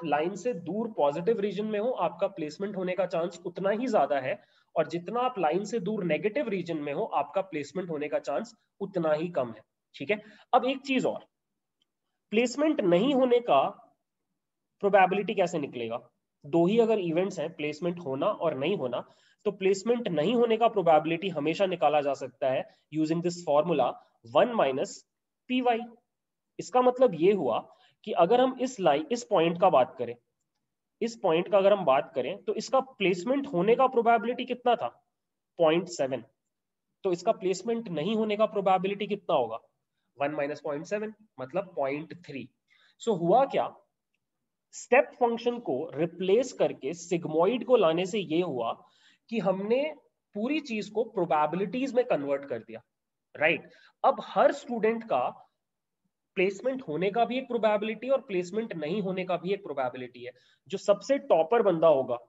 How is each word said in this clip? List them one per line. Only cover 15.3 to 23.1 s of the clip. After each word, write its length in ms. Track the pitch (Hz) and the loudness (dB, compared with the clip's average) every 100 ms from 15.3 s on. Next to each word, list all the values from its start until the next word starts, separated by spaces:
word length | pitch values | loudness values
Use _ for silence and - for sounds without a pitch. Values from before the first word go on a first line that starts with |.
कैसे 260 | 196 175 170 | 0 0 -2
निकलेगा? 500 | 139 123 113 120 - _ _ _ 143 | -6 -6 -6 -8 -10 _ _ _ -2
दो 200 | 165 175 | 2 4
ही 140 | 233 | 4
अगर 200 | 226 220 | 4 2
events 400 | 170 160 196 185 | 0 -2 -2 -4
हैं, 140 | 147 | -8
placement 460 | - 151 147 175 175 | -6 -6 -4 -6 -6
होना 260 | 135 135 185 | -6 -2 -2
और 320 | 208 165 135 | 0 -2 -2
नहीं 200 | 151 196 | -2 -2
होना, 320 | 127 131 - _ _ _ 208 | -4 -6 -8 _ _ _ -8
तो 60 | |
placement 560 | - 190 196 226 240 220 | -2 0 0 0 -2 -2
नहीं 280 | 151 165 240 | 0 0 2
होने 220 | 233 226 | 2 2
का 100 | 233 | 2
probability 600 | 202 170 151 156 165 196 | 2 4 4 4 -2 -4
हमेशा 360 | 151 147 165 190 | -2 -2 0 0
निकाला 360 | 170 151 151 | 2 2 2
जा 120 | 139 | 2
सकता 360 | 135 131 - 135 | -2 -8 -4 -2
है 260 | 135 - _ _ 151 | -2 -4 _ _ -2
using 240 | 156 | 0